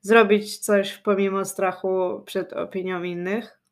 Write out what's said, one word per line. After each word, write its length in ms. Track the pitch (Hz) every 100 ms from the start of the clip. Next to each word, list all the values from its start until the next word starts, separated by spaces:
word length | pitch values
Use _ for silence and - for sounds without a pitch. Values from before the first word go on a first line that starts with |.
zrobić 560 | 196 226 214 208 208 -
coś 400 | - 202 196 -
pomimo 480 | 214 196 196 196 190
strachu 760 | - 190 185 190 185 185 - -
przed 280 | 196 185
opinią 500 | - 170 190 185 185
innych. 580 | 180 175 180 214 214 _ _